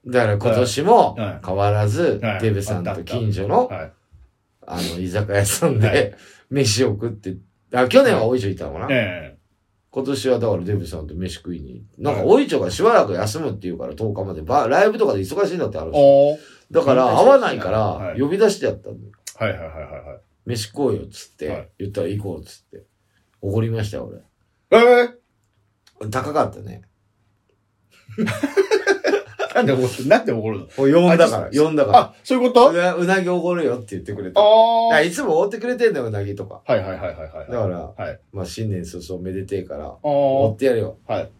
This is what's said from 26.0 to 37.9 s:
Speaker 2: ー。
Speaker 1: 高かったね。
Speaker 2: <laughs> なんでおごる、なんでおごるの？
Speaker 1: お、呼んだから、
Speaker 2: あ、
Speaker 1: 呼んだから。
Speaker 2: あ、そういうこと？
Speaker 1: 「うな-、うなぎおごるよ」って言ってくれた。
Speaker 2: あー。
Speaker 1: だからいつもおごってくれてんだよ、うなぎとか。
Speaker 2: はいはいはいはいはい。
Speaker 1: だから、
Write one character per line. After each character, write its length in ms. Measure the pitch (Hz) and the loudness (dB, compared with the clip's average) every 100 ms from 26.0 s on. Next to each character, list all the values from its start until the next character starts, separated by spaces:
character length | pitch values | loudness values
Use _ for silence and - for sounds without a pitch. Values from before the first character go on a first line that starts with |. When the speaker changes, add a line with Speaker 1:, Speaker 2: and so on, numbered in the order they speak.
Speaker 2:
ー。 80 | 107 | -8
Speaker 1:
高 240 | 127 131 | -6 -2
か 120 | 147 117 | -2 -2
っ 80 | |
た 60 | - | -4
ね。 220 | 101 107 _ _ _ _ _ _ _ _ _ _ _ _ - - | -18 -18 _ _ _ _ _ _ _ _ _ _ _ _ -16 -6
Speaker 2:
<laughs> 1400 | - - 277 - 381 427 392 392 - 403 - - - - | -4 -2 -2 0 0 0 0 0 0 -2 -4 -8 -2 0
な 80 | |
ん 20 | - | 2
で 60 | |
お 40 | 131 | 0
ご 100 | 123 | -2
る、 200 | 120 135 | -4 2
な 120 | 208 | 2
ん 40 | - | 2
で 60 | |
お 100 | 113 | -4
ご 100 | 110 | -4
る 80 | 101 | -8
の？ 60 | - - | -10 0
Speaker 1:
お、 40 | |
呼 320 | 139 165 180 | 4 6 6
ん 40 | 170 | 6
だ 100 | 165 | 4
か 100 | 107 | 2
ら、 80 | - | -2
Speaker 2:
あ、 40 | |
Speaker 1:
呼 200 | 135 156 | 0 2
ん 40 | 151 | 2
だ 100 | - | 6
か 60 | |
ら。 80 | 240 | 6
Speaker 2:
あ、 140 | - _ | 4 _
そ 120 | - 254 | -4 0
う 80 | |
い 20 | 247 | 4
う 60 | |
こ 20 | |
と？ 160 | 240 262 | 6 6
Speaker 1:
「う 40 | |
な-、 200 | 175 180 165 | 6 0 0
う 100 | 175 | 0
な 160 | 190 | 0
ぎ 80 | 175 | 0
お 100 | 180 | -2
ご 140 | 170 175 | -2 -2
る 100 | 143 | -2
よ」 120 | 120 | -4
っ 20 | |
て 160 | 107 92 | -8 -12
言 60 | |
っ 20 | |
て 100 | 80 | -10
く 80 | 101 | -10
れ 100 | 95 | -2
た。 80 | 202 | 4
Speaker 2:
あ 40 | |
ー。 460 | 208 220 226 233 226 | 6 6 6 4 2
Speaker 1:
だ 60 | 165 | 2
か 40 | |
ら 0 | |
い 80 | 170 | 2
つ 140 | 180 | -2
も 100 | 247 | 0
お 40 | 160 | 0
ご 100 | 202 | 0
っ 20 | |
て 80 | - | -4
く 80 | 240 | -6
れ 100 | 247 | 0
て 140 | 233 | 0
ん 40 | |
だ 60 | 156 | 0
よ、 60 | 117 | -6
う 40 | |
な 120 | 104 | -6
ぎ 120 | 98 101 | -6 -8
と 100 | 101 | -12
か。 160 | - - | -14 -2
Speaker 2:
は 100 | 117 | -2
い 40 | |
は 100 | 95 | -2
い 0 | |
は 40 | 90 | -8
い 40 | |
は 80 | 87 | -10
い 80 | 80 | -10
は 300 | 78 80 95 | -16 -16 -10
い。 40 | |
Speaker 1:
だ 80 | 120 | -6
か 80 | 101 | -4
ら、 260 | 90 - | -6 -12